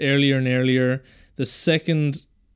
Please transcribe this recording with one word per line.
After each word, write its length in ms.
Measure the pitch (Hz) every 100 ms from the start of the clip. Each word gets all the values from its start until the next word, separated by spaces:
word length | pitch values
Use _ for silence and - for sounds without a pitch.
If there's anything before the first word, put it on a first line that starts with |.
earlier 360 | 139 143 139 135
and 120 | 127
earlier. 560 | 127 127 127 127 131 - - _ -
The 100 | -
second 760 | - - 156 170 156 147 139 _ _ _